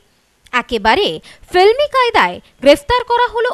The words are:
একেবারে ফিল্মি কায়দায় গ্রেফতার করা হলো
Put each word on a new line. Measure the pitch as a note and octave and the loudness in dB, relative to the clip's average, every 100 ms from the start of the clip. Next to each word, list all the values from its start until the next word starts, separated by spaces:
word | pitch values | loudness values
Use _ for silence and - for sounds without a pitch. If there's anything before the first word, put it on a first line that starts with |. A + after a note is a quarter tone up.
| _ _ _ _ _ | _ _ _ _ _
একেবারে | B3 A#3 A#3 A3 D4 D4+ D#3 - - - | -6 -6 -2 0 0 -2 -6 -14 -20 -4
ফিল্মি | F4+ G4 B4+ D5 | 2 2 2 -2
কায়দায় | C5 A#4+ G4+ F#3 F3+ - _ | -2 0 0 0 -4 -18 _
গ্রেফতার | C4+ D4+ - B4 | 2 2 0 -4
করা | A#4+ A#4+ A#4+ | 0 -2 -2
হলো | A4+ A#4+ | -2 -6